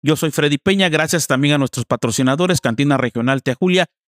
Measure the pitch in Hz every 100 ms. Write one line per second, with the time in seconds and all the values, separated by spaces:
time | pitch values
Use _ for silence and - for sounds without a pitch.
0 | 139 151 160 - 147 143 - 196 185 156
1 | 156 170 - 131 143 147 135 - 117 123
2 | 120 113 131 139 180 175 127 113 143 135
3 | 120 117 120 135 - 123 185 180 175 _
4 | _